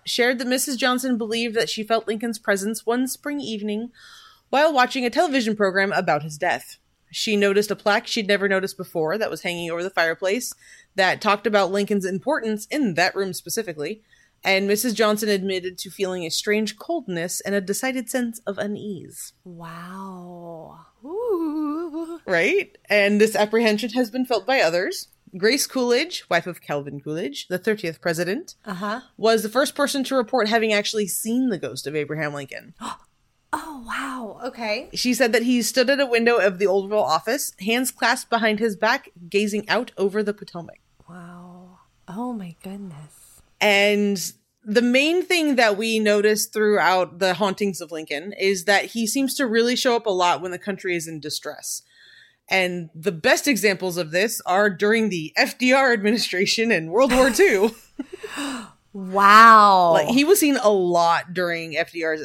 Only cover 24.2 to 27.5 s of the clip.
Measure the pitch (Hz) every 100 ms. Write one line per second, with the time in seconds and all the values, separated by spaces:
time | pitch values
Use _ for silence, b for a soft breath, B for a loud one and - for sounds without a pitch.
24.2 | 247 220 - 269 170 175 226 392 - _
25.2 | _ 185 208 277 - 262 240 240 349 -
26.2 | - 170 180 165 - 147 143 143 156 160
27.2 | 247 285 -